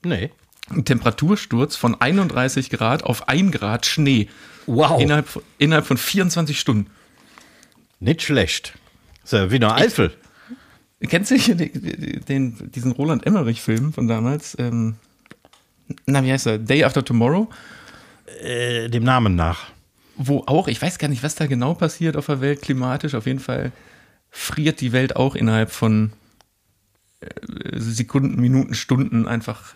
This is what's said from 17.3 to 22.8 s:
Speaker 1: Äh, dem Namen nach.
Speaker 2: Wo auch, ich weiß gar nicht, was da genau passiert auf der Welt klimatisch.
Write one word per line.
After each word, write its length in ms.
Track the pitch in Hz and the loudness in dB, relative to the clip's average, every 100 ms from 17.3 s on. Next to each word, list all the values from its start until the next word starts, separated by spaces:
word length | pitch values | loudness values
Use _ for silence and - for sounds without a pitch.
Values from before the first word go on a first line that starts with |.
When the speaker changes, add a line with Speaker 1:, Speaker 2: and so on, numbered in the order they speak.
| 170 220 - - - - - - - - - | 2 0 -6 -20 -20 -20 -20 -20 -20 -20 -14
Speaker 1:
Äh, 460 | 127 123 123 120 117 | -8 -4 -2 -2 -2
dem 160 | 120 | 0
Namen 320 | 120 127 110 87 | 2 4 4 2
nach. 300 | 82 85 - - _ _ _ - | 0 -2 -10 -20 _ _ _ -8
Speaker 2:
Wo 280 | 135 143 - | -2 -2 2
auch, 240 | 135 285 | 0 0
ich 120 | 117 | -2
weiß 160 | 180 - | -4 -2
gar 120 | 147 | -4
nicht, 140 | 131 | -2
was 120 | 143 - | -4 -4
da 100 | 151 | -2
genau 260 | 131 127 | 0 0
passiert 420 | 165 160 - 165 151 | 0 -2 -2 -2 -2
auf 120 | 143 | -4
der 120 | 139 | -2
Welt 220 | 139 139 | -2 -2
klimatisch. 540 | - 131 | -2 -2